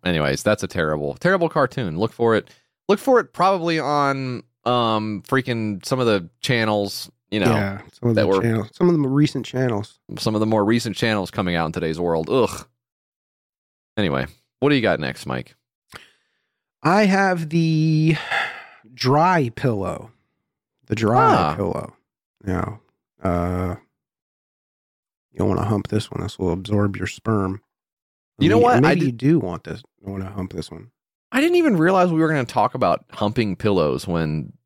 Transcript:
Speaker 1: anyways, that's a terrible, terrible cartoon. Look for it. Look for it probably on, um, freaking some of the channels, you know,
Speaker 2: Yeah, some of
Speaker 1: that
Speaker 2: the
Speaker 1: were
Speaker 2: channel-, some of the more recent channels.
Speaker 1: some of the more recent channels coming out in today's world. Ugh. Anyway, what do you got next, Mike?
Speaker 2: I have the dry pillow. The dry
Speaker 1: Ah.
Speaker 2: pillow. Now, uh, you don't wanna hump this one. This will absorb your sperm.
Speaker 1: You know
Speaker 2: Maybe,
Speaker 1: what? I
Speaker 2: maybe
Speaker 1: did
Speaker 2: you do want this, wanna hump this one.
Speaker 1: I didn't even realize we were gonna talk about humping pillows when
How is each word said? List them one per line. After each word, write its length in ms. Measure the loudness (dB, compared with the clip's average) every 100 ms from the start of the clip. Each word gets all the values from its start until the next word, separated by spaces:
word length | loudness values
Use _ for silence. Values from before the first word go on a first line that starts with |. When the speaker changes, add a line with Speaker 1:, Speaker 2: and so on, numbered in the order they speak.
Speaker 1:
anyways, 380 | -2 0 0 0
that's 220 | 0 -2
a 20 | -2
terrible, 480 | -4 -2 -2 -4
terrible 340 | -2 0 0 0
cartoon. 500 | 0 -2 -2 -6 -4
Look 120 | -4
for 220 | 0 2
it. 160 | 2 0 _ _ _ -2
Look 100 | 0
for 220 | 2 2
it 120 | 2
probably 460 | 0 0 0 0 -2
on, 640 | 0 0 0 0 -4 -8 -12 _
um, 580 | 0 2 2 0 -2 -6 -2
freaking 560 | -2 0 -4 -4 -6 -4
some 140 | 0
of 60 | 2
the 220 | 2 -2 _
channels, 680 | -2 0 2 0 -2 -8 -14 _ _
you 80 | 0
know, 140 | 2
Speaker 2:
Yeah, 260 | 2 -2 -6 -14
some 160 | _ 0
of 60 | 2
Speaker 1:
that 60 |
Speaker 2:
the 40 | 2
Speaker 1:
were 160 | 2
Speaker 2:
channel-, 240 | 2 -2 -4
some 160 | 0 2
of 40 |
the 40 | 2
more 140 | 2
recent 340 | 2 2 0 -6
channels. 540 | -4 -2 -2 -6 _ -16 -8
Speaker 1:
some 160 | -4
of 60 | 0
the 60 | 2
more 180 | 2
recent 320 | 2 2 -2 -4
channels 340 | -2 -2 -4
coming 240 | -4 -2
out 120 | -2 -2
in 60 |
today's 280 | -4 -4 -2
world. 280 | -2 -2 0
Ugh. 380 | 0 0 -2 -16 _ _ _ _ _ _ _ _ _ _ _ _ -4
Anyway, 300 | -2 -2 -4 -10 _ _
what 100 | 0
do 40 |
you 80 | 2
got 160 | 2 0
next, 280 | -4 -8 -8
Mike? 280 | -8 -10 _ _ _ _ -20 _ _ _ _ _ _ _ _
Speaker 2:
I 220 | 0 4
have 440 | 4 2 2 0 -2
the 680 | 0 2 2 2 4 2 0 -2 -6 -6 -10 -20 -20 -20
dry 560 | -4 2 4 4 2 0
pillow. 560 | -2 -2 -2 -4 -6 -12 _ _ _ _ _ _ _ -8
The 80 |
dry 400 | 0 2 4 4
Speaker 1:
Ah. 200 | 4 2 -2
Speaker 2:
pillow. 380 | -4 -4 -10 -16 _ _ _ _
Now, 360 | -4 -4 -4 -10 _ _ _ _
uh, 540 | -2 -2 -2 -2 -4 -8 _ _ _ _ _ _ _ _ _ _ _ _ _ _ _
you 60 | -2
don't 100 | 0
wanna 160 | 0
hump 240 | 0 -2 -2
this 220 | -4 -4
one. 120 | -8
This 160 | -8 -4
will 140 | -4
absorb 440 | -4 -2 0 0 -2
your 100 | -8
sperm. 540 | -6 -2 -2 -2 -6 _ _ _ _ _ _ _ -2
Speaker 1:
You 100 | 2
know 60 | 4
Speaker 2:
Maybe, 80 |
Speaker 1:
what? 120 | 4 4
I 40 |
Speaker 2:
maybe 200 | 4 2
Speaker 1:
did 60 | 0
Speaker 2:
you 60 |
do 260 | 0 2 2
want 260 | 0 -8
this, 180 | -10 -14 -16 _
wanna 300 | -12 -10 -10
hump 220 | -8 -8
this 180 | -10 -12
one. 200 | -14 -20 _ _ _ _
Speaker 1:
I 80 | -2
didn't 160 | 2 2
even 200 | 2 4
realize 360 | 4 4 4
we 80 | 2
were 80 | 2
gonna 160 | 0
talk 300 | -2 0 0
about 300 | 2 0 0 -4
humping 440 | -4 -2 0 -2 -2
pillows 500 | 0 2 2 -2 -2
when 460 | -2 -2 -4 -8 -14